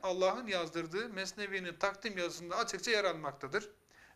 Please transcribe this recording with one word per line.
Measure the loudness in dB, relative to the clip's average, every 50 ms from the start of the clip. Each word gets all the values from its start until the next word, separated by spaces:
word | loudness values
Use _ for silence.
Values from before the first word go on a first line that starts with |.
| 0
Allah'ın | 2 4 6 6 4 4 2 0
yazdırdığı | 0 0 0 0 0 -2 -4 -2 -2 -2 -2 -2 -2
Mesnevi'nin | -4 -4 -6 -4 -4 -6 -4 -2 -2 -2 -2 -4 -2
takdim | 0 0 0 0 0 -4 -4 -2
yazısında | 0 -2 -2 -2 -4 -6 -2 0
açıkça | 0 0 0 -2 -2 2 4
yer | 4 6 6
almaktadır. | 4 2 0 -2 -4 -4 -6 -4 -2 -2 -2 -2 -4 -14 _ _ _ -20 -20 -20 -20 -10